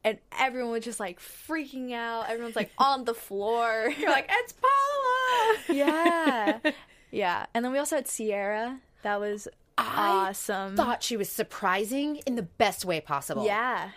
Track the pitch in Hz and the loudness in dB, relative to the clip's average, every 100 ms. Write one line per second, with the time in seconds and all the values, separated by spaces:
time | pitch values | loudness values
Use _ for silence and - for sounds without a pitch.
0 | 214 208 _ - 262 254 240 233 226 226 | -4 -4 _ -2 -2 0 -4 -4 -6 -6
1 | 196 180 - - - 320 269 262 254 240 | -8 -8 -16 -18 -6 -6 -6 -8 -6 -6
2 | 233 226 226 233 233 226 208 - 269 269 | -4 -4 -4 -4 -4 -4 -4 2 4 4
3 | 233 233 - 196 202 233 233 220 220 294 | 0 -4 -6 -4 0 2 2 2 0 0
4 | 359 277 269 415 480 - 523 554 554 571 | 4 4 4 0 0 2 4 6 4 2
5 | 523 508 508 494 453 427 - 277 285 311 | 2 2 2 4 4 2 2 2 4 4
6 | 339 339 311 247 208 220 311 - - - | 4 4 2 2 0 0 -2 -4 -10 -20
7 | _ 226 185 175 - 233 247 269 294 311 | _ -2 0 0 -2 -2 0 -2 0 -2
8 | 254 - 214 202 196 214 233 262 - _ | -2 -4 -2 0 0 -2 -4 -6 -14 _
9 | 208 208 208 208 - - _ - - - | -2 -2 -2 -4 -8 -18 _ -4 -2 0
10 | 202 196 190 196 - 196 196 190 269 240 | 2 4 2 -2 -4 -4 0 0 2 0
11 | - 226 196 - 220 - 196 190 208 269 | -2 -4 -4 -4 -6 -2 0 0 0 -2
12 | 294 294 285 240 170 - 214 - 185 165 | -2 -4 -4 -4 -6 0 2 2 -2 -2
13 | - 139 - 143 214 208 247 214 190 | -2 -4 -2 -2 0 0 0 -2 -6